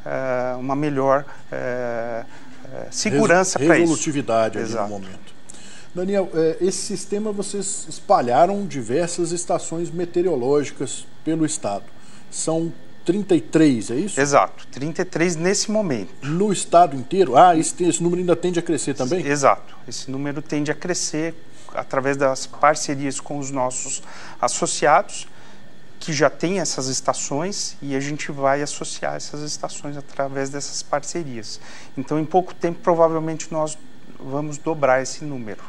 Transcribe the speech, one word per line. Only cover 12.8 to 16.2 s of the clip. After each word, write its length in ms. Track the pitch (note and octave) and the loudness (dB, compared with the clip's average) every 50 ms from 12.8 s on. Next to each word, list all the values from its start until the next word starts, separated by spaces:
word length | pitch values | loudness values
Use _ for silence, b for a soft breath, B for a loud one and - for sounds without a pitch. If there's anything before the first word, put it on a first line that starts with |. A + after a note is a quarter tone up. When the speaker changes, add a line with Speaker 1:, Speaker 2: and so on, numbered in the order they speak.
| - - - - - | -10 -10 -10 -6 -2
Speaker 2:
trinta 320 | - F3 G#3 G3+ F#3+ F#3 | 0 0 0 2 4 2
e 60 | D3+ | 2
três, 480 | A2+ - - D#3+ D#3+ D3 C3 A2+ G2+ - | 2 2 4 6 8 8 6 4 0 -2
é 60 | A#2 | -2
isso? 240 | C3+ G3 G#3+ - C3+ | -2 -2 -2 2 2
Speaker 1:
Exato, 480 | C#3 C#3+ C#3+ B2+ F#2+ - - - - | 2 6 6 6 6 6 0 -8 -10
trinta 340 | - - - C#3 D#3 D#3 - | -10 -8 -6 -6 -4 -2 -2
e 40 | F#3 | -4
três 300 | F3 - D#3 E3 F#3 F3 | -2 0 0 2 2 2
nesse 360 | D#3 E3 F3+ G3 F#3+ - - | 0 0 0 2 0 0 0
momento. 380 | G#3 A3 G#3 F3 C3+ A2 F#2+ - - - | 0 0 2 2 0 -2 -2 -6 -8 -8